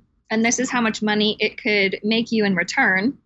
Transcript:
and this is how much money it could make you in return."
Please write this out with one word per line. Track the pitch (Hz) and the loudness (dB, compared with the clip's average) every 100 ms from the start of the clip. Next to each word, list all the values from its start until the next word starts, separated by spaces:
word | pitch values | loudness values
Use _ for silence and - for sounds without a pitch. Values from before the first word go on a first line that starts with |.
| _ _ _ | _ _ _
and | 220 | 0
this | 226 240 | 0 0
is | 254 | -2
how | 226 | 0
much | 220 220 | -2 -2
money | 214 208 214 - | -2 0 0 0
it | 214 - | -4 -4
could | - 208 190 190 | -2 0 0 -2
make | 208 226 233 | -2 -2 0
you | 226 208 | 0 2
in | 180 | 0
return." | 180 - 233 185 226 - | 0 0 2 2 0 -4